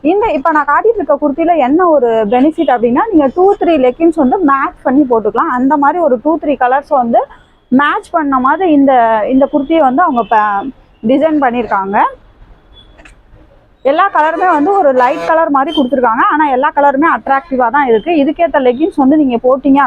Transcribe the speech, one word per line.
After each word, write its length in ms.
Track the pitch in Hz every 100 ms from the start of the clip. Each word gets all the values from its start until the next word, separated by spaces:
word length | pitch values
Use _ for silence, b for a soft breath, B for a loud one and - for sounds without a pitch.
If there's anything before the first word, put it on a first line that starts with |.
இந்த 300 | 277 392 440
இப்ப 200 | 302 330
நான் 140 | 302 285
காட்டிட்டு 340 | 302 427 440
இருக்க 180 | 302 285
குர்த்தியில 360 | 294 277 330 330
என்ன 300 | 247 311 359
ஒரு 360 | 294 240 226 208
பெனிஃபிட் 420 | 247 285 311 294 247
அப்படின்னா 260 | 240 262 440
நீங்க 200 | 349 269 349
டூ, 200 | 381 403
த்ரீ 140 | 370 311 247
லெகின்ஸ் 280 | 247 330 320
வந்து 220 | 254 392
மேட்ச் 440 | 302 269 302 -
பண்ணி 220 | 302 262 269
போட்டுக்கலாம். 440 | 226 208 226 320 247
அந்த 200 | 269 302
மாதிரி 260 | 277 349
ஒரு 160 | 320 240
டூ, 140 | 294 320
த்ரீ 180 | 294 269
கலர்ஸ் 240 | 247 269 285
வந்து 320 | 285 233 294 554 b b b _
மேட்ச் 420 | 254 285 403 -
பண்ண 300 | 339 285 262
மாதிரி 320 | 254 285 370
இந்த, 500 | 294 277 262 226 220 208
இந்த 180 | 262 269
குர்த்தியை 240 | 294 277 330
வந்து 240 | 269 262
அவங்க 220 | 359 240 214
ப-, 420 | 226 208 202 262 - _ _ 220
டிசைன் 340 | 269 311 302
பண்ணியிருக்காங்க. 540 | 269 240 214 202 190 208 480 523 - _ - - _ - - - - - _ - - _ _ _
எல்லா 280 | 262 311 392
கலருமே 380 | 349 302 330 370
வந்து 300 | 311 302 403
ஒரு 160 | 294
லைட் 340 | 254 247 320 330
கலர் 220 | 320 330
மாதிரி 320 | 277 277 320
கொடுத்துருக்காங்க. 420 | 247 262 240 233 392
ஆனா 180 | 302 302
எல்லா 220 | 254 294 311
கலருமே 340 | 285 269 320 254
அட்ராக்டிவா 540 | 254 269 262 254 240
தான் 160 | 269 262
இருக்கு. 260 | 220 269
இதுக்கேத்த 520 | 330 277 311 339 285 247
லெகின்ஸ் 280 | 240 330 330
வந்து 220 | 262 311
நீங்க 180 | 277 233 254
போட்டீங்க 320 | 269 277 269